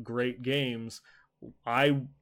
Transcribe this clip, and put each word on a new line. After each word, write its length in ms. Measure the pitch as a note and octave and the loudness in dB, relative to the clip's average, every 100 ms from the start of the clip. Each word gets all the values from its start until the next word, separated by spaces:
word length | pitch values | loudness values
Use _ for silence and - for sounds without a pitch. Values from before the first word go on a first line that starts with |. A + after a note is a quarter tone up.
great 400 | A#2 A#2+ B2 B2+ | -6 -2 -2 -2
games, 600 | B2 C#3+ C3 A#2 A2+ - _ _ _ _ - - A#2 | -2 0 0 -4 -8 -14 _ _ _ _ -20 -12 0
I, 340 | B2 D3 C#3 B2+ _ | 4 6 4 -2 _